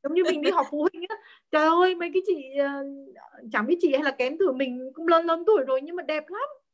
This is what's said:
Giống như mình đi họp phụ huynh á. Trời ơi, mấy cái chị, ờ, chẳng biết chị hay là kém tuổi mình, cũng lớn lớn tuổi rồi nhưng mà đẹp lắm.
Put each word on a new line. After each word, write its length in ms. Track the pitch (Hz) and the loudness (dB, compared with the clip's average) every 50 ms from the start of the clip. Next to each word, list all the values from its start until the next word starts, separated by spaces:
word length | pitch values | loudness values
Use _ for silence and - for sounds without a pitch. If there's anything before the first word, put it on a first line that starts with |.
Giống 120 | - 277 320 | -4 0 2
như 100 | 359 370 | 2 2
mình 180 | 320 349 302 | 2 2 2
đi 80 | 294 403 | 0 2
họp 160 | 370 - 269 269 | 2 2 0 0
phụ 160 | 294 294 302 370 | -2 -2 -2 -4
huynh 120 | - 330 349 370 | -4 -8 -10 -10
á. 80 | - 415 - - - _ _ _ | -10 -12 -12 -20 -20 _ _ _
Trời 160 | - 302 311 | 0 2 4
ơi, 280 | 311 330 349 370 370 370 | 4 4 4 4 4 2
mấy 160 | 339 349 339 - | -2 -6 -2 -2
cái 80 | 370 370 | -2 0
chị, 280 | 415 359 294 269 262 269 285 | 0 -2 -2 -4 -6 -2 -2
ờ, 100 | 277 277 277 277 277 277 277 277 277 381 - - - - - - - 220 | -2 -2 -2 -6 -8 -10 -12 -16 -18 -20 -20 -20 -20 -20 -20 -20 -14 -4
chẳng 140 | 214 220 208 | -2 -2 2
biết 120 | 262 349 339 | 0 0 2
chị 120 | - 320 269 | 4 2 2
hay 80 | 277 | 2
là 80 | 302 277 | 2 0
kém 260 | 269 - 247 254 302 330 | 0 0 -2 -2 0 0
tuổi 140 | 392 339 254 | 0 0 2
mình, 360 | 254 277 254 247 254 254 262 269 | 0 -2 -4 -4 -8 -10 -12 -12
cũng 140 | 320 330 330 | -4 2 4
lớn 180 | 330 330 339 | 4 4 4
lớn 180 | 339 330 330 339 | 2 -2 0 4
tuổi 180 | 415 440 339 262 | 4 4 4 4
rồi 140 | 262 262 262 | 0 -2 -2
nhưng 140 | 277 311 339 | -2 -6 -10
mà 60 | 359 | -8
đẹp 220 | 320 254 311 302 302 - | -6 -4 -6 -6 -6 -8
lắm. 200 | 359 427 523 605 587 554 _ _ | -8 -8 -8 -8 -8 -18 _ _